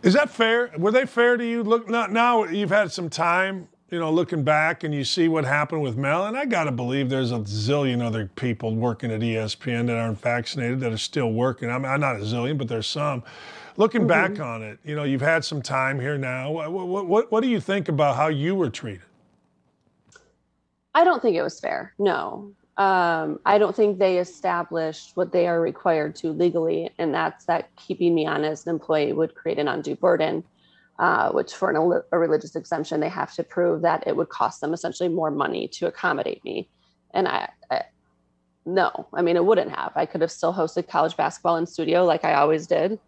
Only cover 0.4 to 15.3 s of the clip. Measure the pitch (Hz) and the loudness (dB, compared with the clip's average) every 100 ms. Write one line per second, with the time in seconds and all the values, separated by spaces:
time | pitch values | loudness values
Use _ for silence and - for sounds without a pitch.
0.4 | 226 233 240 156 190 247 269 - 240 240 | 2 2 0 0 2 2 2 2 4 4
1.4 | 240 233 214 233 226 233 208 220 240 240 | 0 -2 2 0 2 -2 0 2 4 4
2.4 | 190 175 202 202 196 - 170 - 170 175 | 2 0 2 2 2 -2 -6 0 2 2
3.4 | 190 190 170 _ _ 175 165 160 175 165 | 0 -4 -12 _ _ -4 0 0 0 0
4.4 | 139 151 156 170 160 147 135 - 165 160 | 2 4 2 0 -4 -4 -2 2 2 2
5.4 | 135 143 147 160 143 117 139 160 202 247 | 2 0 0 -2 -2 -2 0 0 0 -2
6.4 | 285 175 151 120 120 135 131 135 127 120 | -2 0 0 -2 -2 -2 0 0 0 -2
7.4 | 101 107 107 143 139 120 120 110 101 - | -4 -4 0 2 2 0 -2 -4 -6 -4
8.4 | 127 113 113 113 120 113 123 110 117 110 | -4 -2 -2 -2 -2 -2 -4 -2 0 -2
9.4 | 107 - - 120 120 117 113 104 123 120 | -4 -6 -4 -2 0 0 -2 -2 -2 -2
10.4 | 113 151 120 131 123 110 - 147 120 113 | -4 -4 -4 -2 -2 -4 -4 -2 0 0
11.4 | 127 120 120 123 135 139 143 113 107 120 | 0 -2 -4 -4 -2 0 0 -2 -4 -2
12.4 | 120 151 120 117 107 151 147 127 - - | -2 -2 -4 -4 -4 -4 -4 -4 -8 -18
13.4 | - - - - 214 240 160 160 185 208 | -18 -20 -18 0 2 2 4 4 2 -2
14.4 | 135 113 110 104 151 147 147 135 143 | -8 -8 -10 -14 -8 -4 -2 0 2